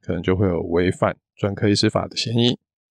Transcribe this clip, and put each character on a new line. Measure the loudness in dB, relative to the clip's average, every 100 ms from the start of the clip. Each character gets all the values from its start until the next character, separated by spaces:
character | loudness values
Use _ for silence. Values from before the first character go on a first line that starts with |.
可 | -8
能 | -4
就 | 0 0
会 | 2
有 | 0
违 | -2 0 0
反 | 0 -2 -2 _ _
专 | -6
科 | 0 2
医 | 2
师 | 2
法 | 0 -4
的 | -6
嫌 | -4 0
疑， | 0 0 _ _ _